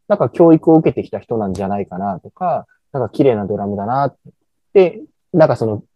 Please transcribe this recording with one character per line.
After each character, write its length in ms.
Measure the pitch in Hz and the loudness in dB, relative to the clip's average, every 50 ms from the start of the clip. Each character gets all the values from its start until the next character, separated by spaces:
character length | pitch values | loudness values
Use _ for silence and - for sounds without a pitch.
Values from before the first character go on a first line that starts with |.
| _ - | _ -4
な 80 | 208 | -2
ん 20 | 208 | -2
か 100 | - 127 | -2 -2
教 240 | - - 170 170 160 | 2 4 6 6 6
育 200 | 160 - 175 160 | 4 4 4 4
を 40 | |
受 140 | 160 160 - | 4 4 2
け 40 | - | -2
て 80 | - - | -2 -6
き 60 | - | -8
た 100 | - 101 | -10 -12
人 180 | - _ 123 113 | -8 _ -6 -6
な 100 | 107 98 | -4 -6
ん 60 | 92 | -6
じ 80 | 92 98 | -6 -6
ゃ 60 | 95 | -4
な 120 | 101 101 | -4 -6
い 60 | 98 | -6
か 120 | - 92 87 | -8 -10 -8
な 220 | 98 101 95 85 | -8 -8 -8 -8
と 100 | - - | -12 -18
か、 360 | - _ 185 180 156 113 104 _ _ _ _ _ - | -12 _ -6 -4 -4 -6 -8 _ _ _ _ _ -6
な 80 | 139 | -6
ん 20 | 123 | -6
か 60 | 104 | -4
綺 160 | - - 151 | -2 0 2
麗 120 | 139 120 | 2 2
な 100 | 104 101 | 0 -2
ド 100 | 92 107 | -6 -6
ラ 100 | 101 101 | -6 -6
ム 100 | 101 101 | -6 -8
だ 100 | 101 98 | -8 -6
な 200 | 107 123 135 143 | -6 -4 -4 -4
っ 100 | 139 - _ _ - _ _ _ _ _ _ _ _ - | -4 -6 _ _ -20 _ _ _ _ _ _ _ _ 2
て、 300 | 196 185 170 - 214 302 - _ _ _ _ - | 2 2 2 0 -6 -16 -20 _ _ _ _ 2
な 140 | 175 156 | 2 2
ん 20 | 143 | 2
か 80 | 120 | 2
そ 100 | - 120 | -2 -2
の 160 | 110 107 104 - _ _ | -4 -4 -6 -10 _ _